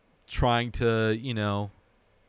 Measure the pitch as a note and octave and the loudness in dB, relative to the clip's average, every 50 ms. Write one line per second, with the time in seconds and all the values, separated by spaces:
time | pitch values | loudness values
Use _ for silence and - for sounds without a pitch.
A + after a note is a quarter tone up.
0 | _ _ _ _ _ - - - - B2 A#2+ A#2+ A#2+ A#2+ G#2 - B2 A#2 A2+ A2+ | _ _ _ _ _ -10 -4 0 2 2 2 2 0 -2 -2 0 0 2 2 2
1 | A2 A2 A2 A2 A#2 C3+ A#2+ A2 G#2 G#2 G2+ G2+ G#2 G2+ - _ _ _ _ _ | 2 2 0 -2 -4 -4 -4 -2 -2 0 0 -2 -4 -6 -8 _ _ _ _ _
2 | _ _ _ _ _ | _ _ _ _ _